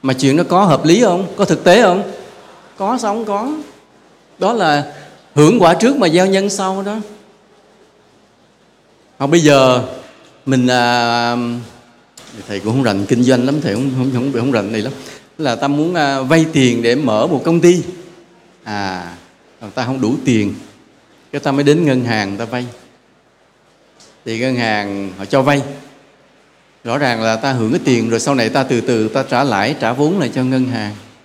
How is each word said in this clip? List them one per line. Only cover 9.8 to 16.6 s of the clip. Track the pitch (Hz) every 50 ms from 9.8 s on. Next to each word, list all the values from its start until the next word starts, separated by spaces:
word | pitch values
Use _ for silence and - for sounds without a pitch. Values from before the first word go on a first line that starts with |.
| 113 - - - - - - - - - _ _ _
mình, | 135 135 131 123
à, | 123 127 123 120 120 120 120 120 120 120 120 120 117 120 123 120 120 120 120 120 107 - - _ _ _ _ _ _ _ - - - - 110 95 -
thầy | 104 98
cũng | 90 107
không | 113 135
rành | 135 117 101 98 98
kinh | - 127 117
doanh | 123 120 131 127 120
lắm, | 131 143 156
thầy | 143 117 98
không, | 110 135 139 127
không, | 131 127 139 127
không, | 123 123 139
không | 135 117 113 139
rành | 131 110 98 98
này | 113 110
lắm. | 104 127 139 - - - - - - _ _ -
Là | 160 135 117
ta | 113 147 139
muốn, | 143 147 151 170 180
à, | 170 147 139 139 135
vay | 131 127 160 165 160 160
tiền | 160 143